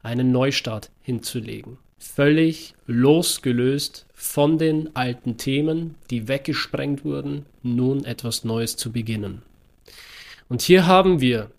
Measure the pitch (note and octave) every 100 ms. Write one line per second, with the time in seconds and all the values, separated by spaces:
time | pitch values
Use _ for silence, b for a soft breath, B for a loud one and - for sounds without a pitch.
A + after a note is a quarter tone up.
0 | A2+ A#2+ B2+ B2+ C3+ C#3 - A2 - _
1 | - A#2+ - B2 A2 G#2+ - B2+ _ _
2 | - - C#3+ D3+ D#3+ D#3+ - _ - A#2+
3 | C3 D#3+ E3+ - C3+ A#2+ B2+ C#3 C#3+ -
4 | _ - - - D3 D#3+ D#3+ D#3 D#3 -
5 | B2+ B2 - A2 - C3+ D3+ D#3+ E3 D3+
6 | - A#2+ A2 C3+ C#3 C#3+ - - C#3 C#3
7 | D#3 C#3 C#3+ C#3+ C#3+ _ B2 A#2+ B2+ C#3
8 | C3+ A#2+ A#2+ - A#2 A2+ A#2 - B2 A#2
9 | A2+ A2 G2+ F#2+ - _ _ _ - B
10 | B B B B B A#2+ - F#3 F3 F#3
11 | F#3+ F3 B2+ A#2 G#2